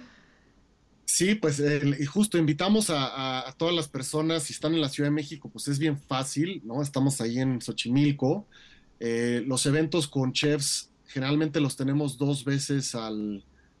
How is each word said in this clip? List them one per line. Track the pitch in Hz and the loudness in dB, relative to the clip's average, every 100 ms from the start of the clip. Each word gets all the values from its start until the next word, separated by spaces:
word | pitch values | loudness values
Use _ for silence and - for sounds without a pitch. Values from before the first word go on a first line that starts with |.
| 247 - _ _ _ _ _ _ _ _ | -20 -20 _ _ _ _ _ _ _ _
Sí, | - - 180 | -4 0 2
pues, | 214 160 143 | 2 2 2
el, | 147 147 143 143 | 2 2 2 2
y | 143 | 0
justo | 196 208 175 | 2 2 4
invitamos | 156 151 185 214 214 | 2 2 4 4 4
a, | 151 131 | 0 0
a, | 120 131 127 127 | -2 -4 -4 -6
a | |
todas | - 165 | -2 0
las | 175 151 | 0 -2
personas, | 143 131 156 160 165 | -6 -4 -2 0 0
si | 139 | -2
están | - 156 | -4 0
en | 165 | 0
la | 143 | 0
Ciudad | - 143 | 0 0
de | |
México, | 147 147 151 113 | 0 -4 -10 -14
pues | 110 143 | -10 -4
es | 139 | 0
bien | 156 143 | 0 -2
fácil, | - 131 135 - 170 190 | -4 -4 -2 -2 -2 -4
¿no? | 104 120 | -6 -4
Estamos | 147 139 135 135 | -2 0 2 2
ahí | 113 120 | -2 0
en | 131 123 | 0 -2
Xochimilco. | - 110 117 127 147 143 - 185 - - - - _ - | -4 -6 0 4 4 4 2 0 -4 -18 -20 -20 _ -8
Eh, | 117 117 120 120 120 | -2 0 0 0 0
los | 127 143 | 0 2
eventos | 143 160 175 147 | 2 2 0 0
con | 139 131 | 0 0
chefs | 127 147 147 139 - - _ - | 2 2 2 0 -4 -6 _ -12
generalmente | - 131 151 156 156 | -6 0 0 2 2
los | 143 - | 0 0
tenemos | 135 139 147 135 | 0 0 0 0
dos | 139 143 | 0 0
veces | 131 139 139 139 127 | 0 -2 0 -2 -2
al, | 120 110 107 104 101 - _ _ _ | -4 -6 -4 -4 -6 -12 _ _ _